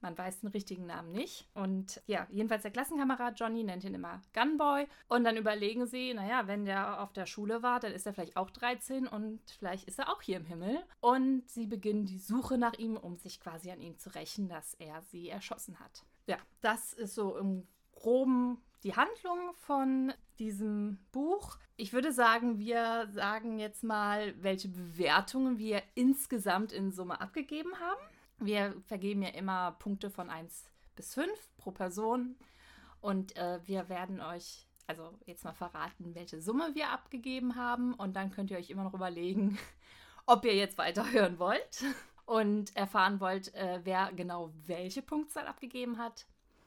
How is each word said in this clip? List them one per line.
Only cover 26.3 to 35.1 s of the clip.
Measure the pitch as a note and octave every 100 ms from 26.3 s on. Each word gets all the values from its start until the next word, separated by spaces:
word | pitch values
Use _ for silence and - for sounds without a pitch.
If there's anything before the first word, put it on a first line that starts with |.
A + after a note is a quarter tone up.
| A#3+ G3 F3+ G#3+
in | - G3
Summe | F#3 F3+ -
abgegeben | G3 D#4+ C#4 D4+ E4+ F#4
haben. | F4 A4+ D#5 - - -
Wir | G#3 G#3 G3+ F#3+ -
vergeben | G3+ G3 G3+
ja | F#3+
immer | - F#3+ F#3 F3+ F3+
Punkte | G#3 G3 G3+
von | G3 F3
eins | E3 E3 - - _ - -
bis | -
fünf | - F4 G#4+ - -
pro | -
Person. | F#3+ F#3+ F3+ A3 B3 B3 B3+ - - - - - -
Und, | G3+ F#3+ F#3+ -
äh, | F3 F3+
wir | F3 F#3+ F3+
werden | F#3 F#3 F#3+
euch | D#3+ F3 - - - - -
also | E3 E3